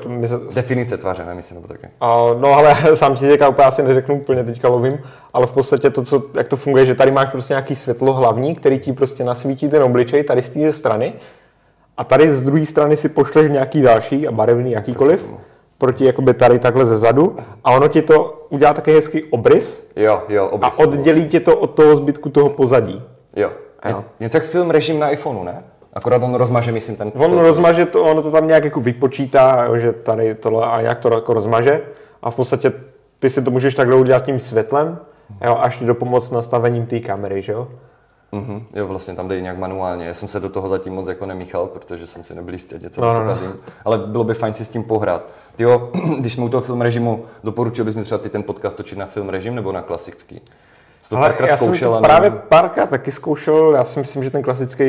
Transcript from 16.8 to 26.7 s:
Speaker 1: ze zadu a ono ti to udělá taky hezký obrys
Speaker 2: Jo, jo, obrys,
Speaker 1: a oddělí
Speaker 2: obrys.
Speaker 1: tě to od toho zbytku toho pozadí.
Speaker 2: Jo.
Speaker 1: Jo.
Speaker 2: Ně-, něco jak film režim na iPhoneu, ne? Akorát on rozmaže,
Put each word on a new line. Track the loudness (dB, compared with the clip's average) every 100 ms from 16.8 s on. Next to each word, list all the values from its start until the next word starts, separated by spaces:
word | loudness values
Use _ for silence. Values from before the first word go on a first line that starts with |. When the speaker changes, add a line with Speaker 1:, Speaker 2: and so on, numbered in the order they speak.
Speaker 1:
ze | 2 4
zadu | 2 4 2 0 -16 -6
a | 2
ono | 4 4
ti | 2
to | 4 4 4 -8 -8
udělá | 2 2
taky | 2 4
hezký | 4 4 -4
obrys | -4 2 4 4 2 -12 -12 0
Speaker 2:
Jo, | 2 2 0
jo, | -2 0
obrys, | 0 -2
Speaker 1:
a | 2
oddělí | 2 2 2 2
Speaker 2:
obrys. | 2
Speaker 1:
tě | 0
to | 2 2
od | 2
toho | 4 6 6
zbytku | 2 -4 -2
toho | 2 2
pozadí. | 2 2 2 0 -6 -16 _ _ -4
Speaker 2:
Jo. | -4 -6 -20 _ -8
Speaker 1:
Jo. | -8
Speaker 2:
Ně-, | -10 -10
něco | -2 -2
jak |
film | 0 -2 2
režim | 0 0 -2
na | -2
iPhoneu, | -4 -6 -8
ne? | -10 -12 -18 _ _
Akorát | -8 0 0
on | 0
rozmaže, | 0 0 0 -2